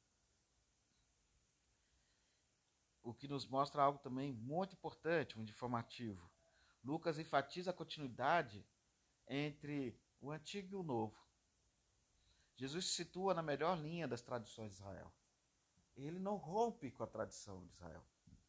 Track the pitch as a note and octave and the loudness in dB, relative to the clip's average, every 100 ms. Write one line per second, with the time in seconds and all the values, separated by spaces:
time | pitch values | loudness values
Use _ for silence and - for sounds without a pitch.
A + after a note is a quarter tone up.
0 | _ _ _ _ _ _ _ _ _ _ | _ _ _ _ _ _ _ _ _ _
1 | _ _ _ _ _ _ _ _ _ _ | _ _ _ _ _ _ _ _ _ _
2 | _ _ _ _ _ _ _ _ _ _ | _ _ _ _ _ _ _ _ _ _
3 | A#2 A2+ C#3 C#3+ G#2+ C3+ C#3+ D3 C#3 C#3+ | -10 -8 -4 -4 0 2 4 6 6 6
4 | C3+ B2+ C#3+ A#2+ A#2 D#3+ F#3+ - D#3+ - | 0 -2 0 -2 -2 0 0 -2 -8 -4
5 | D#3 E3+ B2+ A2+ A2 G#2+ A#2+ A#2+ A#2 - | 2 4 2 -2 -8 -4 0 0 0 -4
6 | A#2 F#2 E2+ - _ _ - _ A#2+ D#3+ | -6 -6 -10 -20 _ _ -20 _ -4 0
7 | E3+ D3+ D#3 C#3+ C3+ E3+ F3+ F3+ E3 - | 0 0 2 4 4 0 -2 -2 -4 -6
8 | C#3 A2 C3 E3+ C3+ G#2 - _ _ _ | -6 0 6 6 4 -4 -14 _ _ _
9 | _ _ - C3+ D3 D3 D3 D3 B2+ - | _ _ -4 -2 0 -2 -4 -2 -2 -4
10 | _ _ B2+ D#3 - G3+ F#3 G3 E3 A#2+ | _ _ -10 -8 -6 -8 -6 -4 0 2
11 | A2 - - _ _ _ _ _ _ _ | 2 -2 -20 _ _ _ _ _ _ _
12 | _ _ _ - _ - C3 D#3 F#3 - | _ _ _ -20 _ -6 -2 0 2 0
13 | E3 F3 F#3+ E3+ D#3 C#3 D#3+ F3+ D3+ E3+ | -2 2 4 4 4 4 4 2 0 -2
14 | D3+ A#2+ - A#2+ G#2+ - G#2+ F#2+ G2 F2+ | 0 -2 -2 -4 -4 -8 -8 -8 -10 -10
15 | D#2+ - _ _ _ _ _ _ _ - | -12 -18 _ _ _ _ _ _ _ -10
16 | C#3+ F3 F#3+ G#3 D3 G3+ A#3 - C3 - | -8 -4 -2 -2 0 4 4 2 -6 -4
17 | A2+ A2 G#2 - - F#2+ E2 - F2 D#2 | -4 -2 -2 -4 -10 -10 -12 -12 -12 -12
18 | D2 _ - - | -16 _ -20 -20